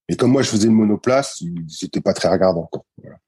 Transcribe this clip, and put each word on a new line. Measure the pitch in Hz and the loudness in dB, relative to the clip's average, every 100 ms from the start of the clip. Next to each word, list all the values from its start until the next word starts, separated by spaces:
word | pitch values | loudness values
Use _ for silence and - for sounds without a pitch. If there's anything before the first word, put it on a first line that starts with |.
| - | -8
Et | 87 | 0
comme | 123 | 2
moi, | 135 | 2
je | 123 | 2
faisais | 110 113 | 2 4
le | |
monoplace, | 110 104 104 - 131 135 - | 4 2 0 0 0 0 -8
il, | 85 85 80 | -10 -10 -12
c'était | 78 90 - | -12 -8 -4
pas | - | -4
très | 92 - | -2 0
regardant, | 98 92 85 78 | 2 2 0 -4
quoi. | - - - | -12 -14 -20
Voilà. | - 71 | -20 -20